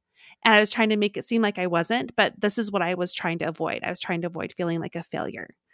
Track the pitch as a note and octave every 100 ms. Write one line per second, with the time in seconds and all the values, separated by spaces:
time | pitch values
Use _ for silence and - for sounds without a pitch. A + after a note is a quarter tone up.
0 | _ _ - - A#3 G#3+ G#3+ - A3 G#3
1 | G#3 G3+ - A#3 G#3 G3+ F3+ E3+ E3+ A#3+
2 | B3 - G3 - G#3 A#3 G#3 G3 E3+ F3+
3 | F3+ - F3 E3 E3 E3 D#3+ - - F3+
4 | - E3+ E3+ E3+ - - E3+ E3+ F3 E3+
5 | - - - - - - _